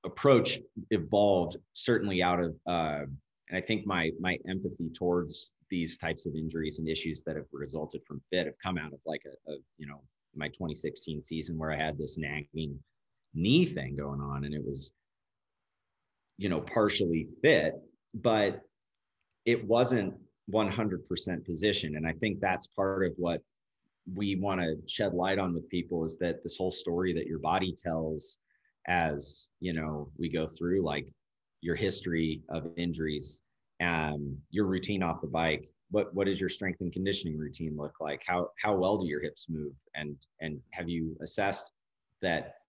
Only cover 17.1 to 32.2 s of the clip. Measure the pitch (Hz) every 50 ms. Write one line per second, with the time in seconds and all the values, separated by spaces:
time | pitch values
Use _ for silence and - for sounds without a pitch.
17.1 | 85 82 80 - - - - 151 151 87 76 78 - - - - _ _ _ _
18.1 | - 110 - 123 110 107 104 98 87 - - _ _ _ _ _ _ _ _ _
19.1 | _ _ _ _ _ _ _ 117 120 113 113 98 110 117 123 120 127 117 98 92
20.1 | - - - _ _ _ _ - 98 110 107 98 - 113 110 107 92 85 - -
21.1 | 90 85 - 95 90 80 - - 85 78 90 104 95 - - 80 73 76 78 82
22.1 | 80 80 113 107 95 82 - 95 92 - - - _ - 95 98 98 95 95 87
23.1 | 87 - 87 85 85 - - _ _ _ _ _ _ _ _ _ _ _ _ 90
24.1 | 92 98 104 101 98 92 95 98 95 92 87 80 78 76 80 - - - 107 98
25.1 | 90 87 87 95 98 98 95 92 87 82 82 - - 87 85 - 87 85 80 80
26.1 | 82 - 90 85 82 - - 87 - - 92 92 90 - - 90 85 87 92 92
27.1 | 85 80 - - 80 76 69 80 82 95 95 92 - - - 85 80 80 80 78
28.1 | 78 76 - - - _ _ _ _ _ _ _ _ _ _ - 90 87 85 78
29.1 | 76 73 76 - - - - - _ _ 82 90 82 80 78 78 76 76 71 71
30.1 | - 73 82 82 73 82 78 80 - - 85 87 90 98 90 78 73 73 73 76
31.1 | - _ _ _ _ _ _ _ _ _ - 85 - - 110 98 90 - - 92
32.1 | 85 80